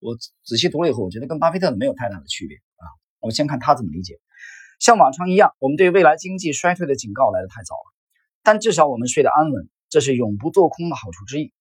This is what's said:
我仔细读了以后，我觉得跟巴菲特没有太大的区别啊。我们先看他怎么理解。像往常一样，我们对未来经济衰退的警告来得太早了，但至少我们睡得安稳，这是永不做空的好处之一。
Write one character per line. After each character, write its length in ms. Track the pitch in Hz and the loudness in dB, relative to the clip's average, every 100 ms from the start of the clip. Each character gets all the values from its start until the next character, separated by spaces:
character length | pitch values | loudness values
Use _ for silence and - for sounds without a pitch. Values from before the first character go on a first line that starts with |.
我 160 | - 117 - _ | -10 -12 -14 _
仔 140 | - 117 | -8 -2
细 100 | 175 | -2
读 140 | 147 | 0
了 80 | 170 | -2
以 20 | |
后， 120 | 117 | -2
我 80 | 92 | -6
觉 80 | 101 | -8
得 80 | 131 | -10
跟 100 | 160 | -2
巴 140 | 165 | -2
菲 80 | 180 | 0
特 140 | 180 110 | -2 -2
没 100 | 127 | -4
有 80 | |
太 160 | - 101 | -4 -8
大 100 | 98 | -10
的 60 | - | -12
区 220 | - 92 | -12 -12
别 100 | - | -16
啊。 260 | _ _ 82 _ _ _ | _ _ -20 _ _ _
我 80 | 113 | -8
们 80 | 113 | -4
先 100 | 147 | -4
看 140 | 139 | -4
他 160 | 135 147 | 0 0
怎 100 | 113 | 0
么 60 | |
理 100 | 110 | -10
解。 180 | 92 - _ _ - - - _ | -12 -16 _ _ -20 -20 -20 _
像 180 | - 226 | 4 6
往 140 | 143 | 4
常 180 | 139 180 | 2 0
一 60 | 185 | 4
样， 200 | 196 - | 4 2
我 100 | 135 | -4
们 80 | 151 | 2
对 140 | 185 | 4
未 100 | 180 | 6
来 160 | 165 156 | 6 4
经 220 | 185 185 | -2 -8
济 140 | 180 | -6
衰 200 | 143 175 | -2 -2
退 140 | 180 165 | -2 -2
的 80 | 135 | -4
警 180 | 110 | -6
告 160 | 101 131 | -2 0
来 120 | 95 | 0
得 60 | 95 | -8
太 140 | 113 | -14
早 120 | - - | -16 -16
了， 180 | - _ _ _ _ _ | -18 _ _ _ _ _
但 180 | - 214 | 2 2
至 120 | 220 | 2
少 160 | 170 151 | 4 2
我 100 | 120 | 2
们 100 | 123 | -4
睡 140 | 156 | 2
得 80 | 127 | 2
安 220 | 147 156 | 4 2
稳， 180 | 110 - _ _ | -2 -8 _ _
这 100 | 156 | 0
是 160 | 131 127 | 2 0
永 220 | 117 104 | -2 -4
不 120 | 143 | -2
做 200 | 165 170 | 2 2
空 200 | - 170 | 2 -8
的 60 | 147 | -8
好 160 | 110 | -12
处 120 | 85 98 | -18 -10
之 140 | 139 | -8
一。 140 | 143 _ | -8 _